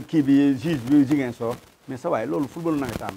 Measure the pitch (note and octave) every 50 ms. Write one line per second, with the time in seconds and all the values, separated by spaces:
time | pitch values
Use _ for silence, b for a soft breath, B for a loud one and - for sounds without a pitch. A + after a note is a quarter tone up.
0 | A#2+ - - D#3+ C#3 C3+ C#3 C#3 C#3+ C#3+ C#3 B2 A2 E3 E3+ C#3+ A2+ B2 D3 D3
1 | C#3 B2 D3+ C#3+ C3+ B2 A2 - A#2+ A#2 B2 B2 - - _ _ _ - C3+ B2
2 | - F3 D#3 A2+ A2 C3+ E3 E3 C#3+ B2+ - F3 E3 E3 D#3 C#3+ C#3 B2 G#2+ -
3 | A#2 G2+ G2